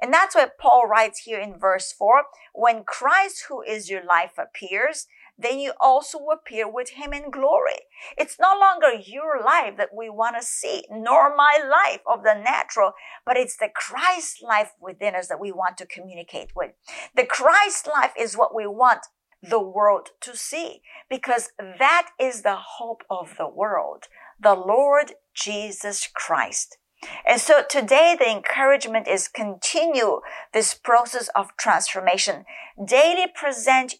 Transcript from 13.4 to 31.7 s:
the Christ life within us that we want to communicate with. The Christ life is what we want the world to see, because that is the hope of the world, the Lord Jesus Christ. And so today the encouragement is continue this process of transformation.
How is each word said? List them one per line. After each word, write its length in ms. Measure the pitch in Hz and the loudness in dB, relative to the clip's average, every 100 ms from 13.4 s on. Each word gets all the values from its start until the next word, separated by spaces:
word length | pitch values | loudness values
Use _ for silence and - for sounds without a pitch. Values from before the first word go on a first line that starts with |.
| 254 - | -2 -4
the 120 | 214 | -6
Christ 760 | - - - 349 359 311 - | -6 -10 -2 -2 0 -4 -10
life 300 | 233 214 208 _ | 0 0 0 _
within 360 | 185 180 208 | -18 -6 -4
us 140 | 185 180 | -4 -6
that 120 | 156 | -8
we 120 | 202 | -8
want 240 | 180 185 185 | -4 -4 -4
to 80 | 180 | -16
communicate 720 | - 185 175 175 151 - - | -18 -18 -18 -16 -14 -14 -10
with. 160 | 156 _ - - - | -10 _ -20 -18 -8
The 120 | - 247 | -2 -2
Christ 600 | - 269 359 415 - - | 2 4 4 2 -2 -4
life 280 | 302 254 - | -2 -2 -2
is 200 | 233 202 | -6 -2
what 180 | 233 | -2
we 120 | 220 208 | -2 -8
want 400 | 208 247 214 - _ _ _ | 0 2 2 -2 _ _ _
the 180 | 180 220 | -4 -4
world 500 | 190 185 208 196 - _ | -2 0 2 2 -2 _
to 120 | - 247 | -18 -14
see, 460 | - 311 339 - _ - - | -10 -8 -10 -12 _ -20 -10
because 420 | 262 - 240 - - | -8 -2 -2 -2 -14
that 520 | 196 180 269 339 339 - | -14 0 2 2 0 -4
is 220 | 262 233 | -4 -2
the 160 | 208 196 | -2 -4
hope 480 | - - 233 226 - | -8 -14 -10 -12 -8
of 260 | 185 165 - | -8 -8 -10
the 120 | 156 | -10
world, 600 | 139 208 190 - - - _ - _ | -6 -4 -2 -4 -10 -18 _ -20 _
the 140 | 214 | 2
Lord 600 | 190 185 226 285 285 294 - _ | 4 2 2 4 4 2 -6 _
Jesus 720 | - - 208 214 196 208 202 - | -10 -8 -6 -8 -10 -8 -8 -8
Christ. 720 | - - 156 107 - - _ _ _ - - - | -10 -4 -2 -2 -6 -10 _ _ _ -18 -6 0
And 140 | 233 | 0
so 220 | - 294 | 6 4
today 540 | - 285 220 269 330 349 | 4 -2 2 6 6 6
the 100 | 240 | 2
encouragement 800 | 208 - 254 269 277 226 220 214 | 0 -4 0 4 2 2 -4 -2
is 220 | 190 - | -4 -4
continue 920 | - 214 185 - 330 330 277 220 151 - - - | -8 -8 -6 -4 -2 0 2 0 -2 -6 -18 -6
this 200 | 220 220 | -2 -2
process 560 | - - 233 240 247 233 | -4 2 2 2 -6 -4
of 260 | - 196 - | -4 -4 -4
transformation. 880 | 226 | 0